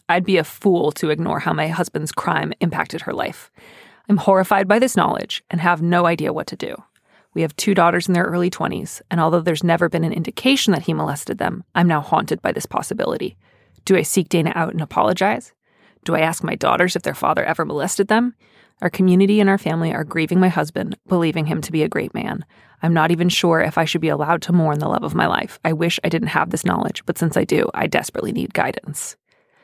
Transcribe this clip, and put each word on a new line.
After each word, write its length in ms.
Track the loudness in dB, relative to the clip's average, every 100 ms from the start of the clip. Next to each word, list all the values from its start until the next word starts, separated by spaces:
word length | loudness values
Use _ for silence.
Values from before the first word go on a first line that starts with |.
| 0
I'd 160 | 0
be 140 | 2 2
a 60 |
fool 480 | 0 -2 2 2 2
to 160 | -2 -2
ignore 300 | -2 -2 -2
how 120 | -2
my 160 | -2 -2
husband's 440 | -2 -4 -4 -6
crime 420 | -4 -2 -2 -4 -4
impacted 400 | -2 -2 -4 -6
her 100 | -8
life. 360 | -6 -6 -8 -20 _ -20 -20 -20 _ 0
I'm 100 | 2
horrified 500 | 4 4 4 2 2
by 100 | 2
this 180 | 2 2
knowledge 480 | 0 0 -6 -10 -6
and 100 | -2
have 220 | 0 2
no 240 | 2 2 2
idea 260 | 0 -2
what 140 | -4 -6
to 80 | -10
do. 200 | -10 -10 -16 _ _ _ _
We 80 | -4
have 140 | -4 -2
two 180 | 0
daughters 340 | 4 4 2 2
in 60 |
their 100 | 0 0
early 240 | 0 -2
twenties, 500 | -2 -4 -6 -8 -12 -4
and 100 | 0
although 220 | 2 2
there's 220 | 2 0
never 260 | 2 2 2
been 140 | 0 -2
an 80 |
indication 580 | -2 -6 -2 0 2 2
that 100 | 0
he 100 | 0
molested 440 | -2 -4 -6 -6 -4
them, 240 | -4 -6 -4
I'm 140 | 2 2
now 140 | 2
haunted 380 | 0 0 0 -2
by 100 | -2
this 160 | -4 -6
possibility. 680 | -6 -4 -4 -4 -4 -8 -12 _ _ _ _
Do 140 | 0 2
I 60 |
seek 260 | 2 0 2
Dana 220 | 2 0 0
out 160 | -2
and 60 | -4
apologize? 720 | -2 2 2 2 0 -2 -6 _ _ _ _ _ -4
Do 80 | 0
I 40 |
ask 220 | 0 -2
my 120 | -4 -2
daughters 400 | 0 2 2 0
if 60 |
their 140 | -4 -2
father 280 | 0 0
ever 220 | -2 -2 -4
molested 420 | -4 -4 -2 2
them? 280 | 2 0 -4 _ _ _ _
Our 80 | -4
community 480 | 2 4 6 6 6
and 80 | 4
our 80 | 2
family 340 | 0 -2 -2
are 120 | -2 -4
grieving 340 | -4 0 4
my 100 | 4
husband, 480 | 4 -2 -4 -6 -8 -2
believing 400 | 0 2 0 -2
him 140 | -4
to 100 | -4
be 80 | -2
a 60 | 0
great 240 | -2 -4
man. 320 | -6 -8 -8 -12 _ _ _
I'm 100 | 0
not 160 | 4 4
even 160 | 2 2
sure 300 | 2 2 2
if 180 | 2 0
I 80 | 0
should 160 | 0
be 80 | 0
allowed 320 | 0 0 0
to 100 | 2
mourn 260 | 2 2 0
the 80 | -2
love 160 | -4
of 120 | -2 0
my 100 | 0
life. 320 | 0 -4 -6 -4
I 80 |
wish 260 | -2 -2 -2
I 60 | -2
didn't 180 | -2 -2
have 220 | -2 -2
this 120 | -2
knowledge, 400 | 0 0 -2 -4 -6
but 100 | -2
since 180 | 0 0
I 80 |
do, 260 | 0 0 0
I 140 | -2 -2
desperately 440 | 0 -2 -6 -6
need 220 | -4 -4
guidance." 640 | -2 -4 -4 -10 -10 -12 -16 _ _ _ _